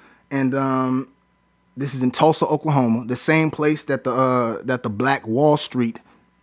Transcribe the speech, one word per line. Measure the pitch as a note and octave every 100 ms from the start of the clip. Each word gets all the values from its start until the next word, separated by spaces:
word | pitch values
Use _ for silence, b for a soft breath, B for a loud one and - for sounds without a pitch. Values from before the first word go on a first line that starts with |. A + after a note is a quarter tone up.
| b b _
and, | C#3 C3
um, | C3+ C3+ C3 C3 B2+ C3+ _ _ _ _ _ _ -
this | C#3
is | C3
in | B2+
Tulsa, | - D#3 D#3 D#3
Oklahoma, | D3 D#3 C#3+ A#2+ A2+ A#2+
the | B2
same | - D#3 D#3+
place | - D3+ D3+ -
that | C3+
the, | C3
uh, | B2 C3 B2+ A#2 A2
that | A#2+ B2
the | A#2+
Black | G2+ B2+ C#3 A2+
Wall | A#2 D3+ D3
Street, | - B2+ A#2 - b b b _